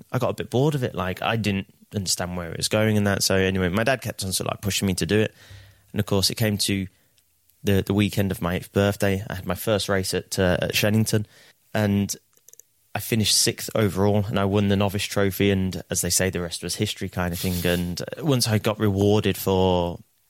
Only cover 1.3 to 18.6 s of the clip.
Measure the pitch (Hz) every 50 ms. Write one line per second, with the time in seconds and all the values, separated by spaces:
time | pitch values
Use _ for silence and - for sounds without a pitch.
1.3 | 117 110 101 104 98 98 - _ _ _ - _ - 104 92 85 - - 90 87
2.3 | 90 90 85 82 - - - - - 107 107 110 107 104 101 101 98 98 - -
3.3 | 95 95 95 95 95 95 92 87 87 107 113 131 131 117 - 110 - - - 95
4.3 | 90 - - - - - - 101 95 - 101 98 90 - 90 80 101 107 107 -
5.3 | - - - - - - - - _ _ _ _ - 107 101 - 101 98 95 -
6.3 | - - 113 107 104 98 - - 101 98 95 90 _ _ _ _ _ _ _ _
7.3 | _ _ _ _ _ _ - 101 101 95 95 - 101 104 104 98 - 107 98 95
8.3 | 92 - 87 85 90 80 - - - 101 101 101 101 - 104 98 98 95 104 -
9.3 | - 92 87 90 92 - - 113 110 98 - - 101 95 95 - - 90 - -
10.3 | - - 95 90 85 - - - - - - 104 104 110 110 - - 107 104 -
11.3 | _ - - - _ _ _ _ - 110 107 101 101 101 101 92 - - _ _
12.3 | _ _ _ - - _ - _ _ _ _ _ - 107 - - 120 110 104 -
13.3 | - - - - - - - - - - 110 98 78 90 98 104 101 104 101 101
14.3 | 113 98 98 98 98 104 101 98 101 98 104 98 90 101 - - - 104 101 98
15.3 | 95 - 101 101 98 95 92 92 87 85 - - 98 - - 87 92 - 92 95
16.3 | 85 87 87 85 - - - 87 - - 107 104 - - 98 92 - - 90 87
17.3 | 87 87 - 95 90 87 85 90 87 87 87 87 87 - - - - - 135 160
18.3 | 135 123 117 113 107 104